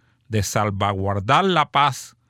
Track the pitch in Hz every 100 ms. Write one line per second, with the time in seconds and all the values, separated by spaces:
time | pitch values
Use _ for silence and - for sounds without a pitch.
0 | _ _ - 110 98 113 104 98 101 98
1 | 98 101 101 147 190 170 143 143 143 131
2 | - _ _